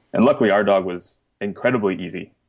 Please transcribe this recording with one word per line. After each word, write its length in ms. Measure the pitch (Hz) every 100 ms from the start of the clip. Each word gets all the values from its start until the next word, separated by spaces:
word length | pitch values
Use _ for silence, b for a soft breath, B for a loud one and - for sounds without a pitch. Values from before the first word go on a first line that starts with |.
| _
And 100 | 92
luckily 280 | 123 139 110
our 120 | 101
dog 220 | 101 98 92
was 320 | 90 - - _ -
incredibly 540 | 101 92 120 127 101 90
easy. 360 | 87 90 85 _